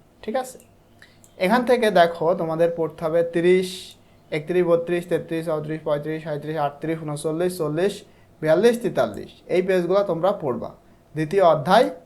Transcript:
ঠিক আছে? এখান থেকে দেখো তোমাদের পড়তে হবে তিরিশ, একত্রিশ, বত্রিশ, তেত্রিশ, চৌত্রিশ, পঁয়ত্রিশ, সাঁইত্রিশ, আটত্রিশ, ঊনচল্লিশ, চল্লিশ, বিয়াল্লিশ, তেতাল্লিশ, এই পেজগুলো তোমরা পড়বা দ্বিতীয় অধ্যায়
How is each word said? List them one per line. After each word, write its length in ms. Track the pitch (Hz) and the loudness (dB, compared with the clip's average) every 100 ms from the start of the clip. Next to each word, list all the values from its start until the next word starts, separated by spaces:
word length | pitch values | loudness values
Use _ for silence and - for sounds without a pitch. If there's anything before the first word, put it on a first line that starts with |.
| _ _ | _ _
ঠিক 140 | - 233 | -8 -6
আছে? 240 | 254 - - _ _ _ - _ _ - | -8 -12 -20 _ _ _ -20 _ _ -4
এখান 240 | 185 233 247 | 0 0 2
থেকে 220 | 247 214 | 2 4
দেখো 360 | 185 170 - 160 185 | 6 4 4 0 0
তোমাদের 280 | 165 160 170 170 | -2 0 0 0
পড়তে 260 | 160 156 | -4 -4
হবে 180 | 165 165 170 | -2 0 0
তিরিশ, 360 | 170 175 185 185 - - - _ _ _ | 2 4 4 2 -8 -16 -20 _ _ _
একত্রিশ, 320 | 156 151 180 170 | -8 -2 0 2
বত্রিশ, 340 | 170 170 175 175 | 2 2 -4 -2
তেত্রিশ, 340 | 165 - 165 165 | -4 -4 -6 -4
চৌত্রিশ, 340 | 156 151 156 156 | -4 -4 -8 -4
পঁয়ত্রিশ, 340 | 147 151 156 | -4 -4 -8
সাঁইত্রিশ, 340 | 160 147 147 156 | -8 -8 -6 -4
আটত্রিশ, 400 | 143 - 156 160 | -4 -4 -6 -6
ঊনচল্লিশ, 500 | 156 147 160 160 180 180 | -6 -6 -6 -2 -2 -2
চল্লিশ, 360 | 151 151 190 - - _ _ _ | -4 -2 -2 -4 -12 _ _ _
বিয়াল্লিশ, 340 | 156 160 226 233 | 0 4 4 2
তেতাল্লিশ, 500 | 190 143 117 104 101 - - | -2 -2 -2 -4 -14 -18 -4
এই 140 | 165 | -2
পেজগুলো 400 | 190 185 175 190 | 2 0 2 0
তোমরা 260 | - 165 180 208 | 0 0 -2 -2
পড়বা 280 | 143 - - - _ _ _ 147 | -4 -6 -8 -14 _ _ _ -8
দ্বিতীয় 280 | 156 196 180 | -2 4 4
অধ্যায় 340 | 151 143 202 277 - | 4 4 4 4 -2